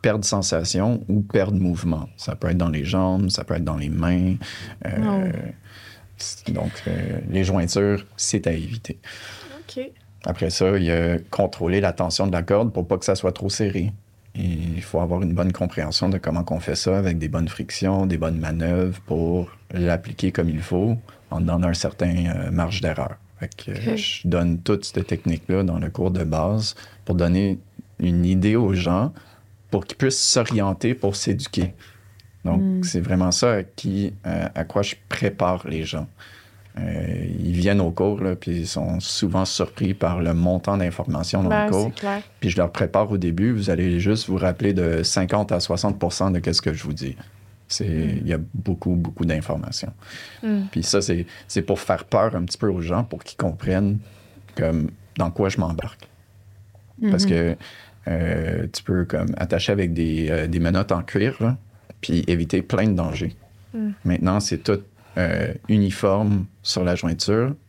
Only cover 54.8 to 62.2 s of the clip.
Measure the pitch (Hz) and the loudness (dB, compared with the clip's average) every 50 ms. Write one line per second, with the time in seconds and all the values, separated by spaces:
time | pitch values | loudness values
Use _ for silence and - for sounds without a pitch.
54.8 | 76 - - - - - - - 87 85 85 - 104 98 - - 92 82 85 80 | 0 -2 -4 -8 -20 -12 -4 -2 -2 -2 0 0 0 0 2 0 0 0 -2 -4
55.8 | - - - - - - - _ - _ _ - - - - - - - - - | -6 -8 -12 -14 -20 -20 -20 _ -20 _ _ -20 -20 -20 -20 -20 -20 -20 -20 -20
56.8 | - - - - 233 214 190 180 196 196 175 - 170 170 165 - - - - - | -20 -20 -8 -2 2 2 4 4 4 4 4 4 4 2 0 -2 -6 -18 -20 -20
57.8 | - - - - - 82 82 82 85 82 82 80 80 80 82 85 85 85 - - | -20 -20 -20 -12 -4 -2 0 0 0 0 0 0 0 -2 -2 -2 -4 -4 -6 -8
58.8 | - - 92 90 87 - - 80 90 90 - - - 85 - 87 - - 104 101 | -2 0 0 0 2 0 0 -2 0 -2 -2 -2 -2 0 0 0 2 2 2 2
59.8 | 95 85 82 85 82 80 78 78 82 76 82 80 78 82 85 87 85 82 90 95 | 2 0 2 0 2 2 2 0 0 0 0 0 0 0 0 2 2 2 2 2
60.8 | 104 - 95 87 87 - - 101 104 123 131 - 110 117 131 131 - - - - | 2 2 0 -2 -2 -2 0 0 2 0 0 0 0 0 0 -2 -6 -18 -20 -20
61.8 | _ _ - - - - 85 85 | _ _ -18 -14 -4 0 0 0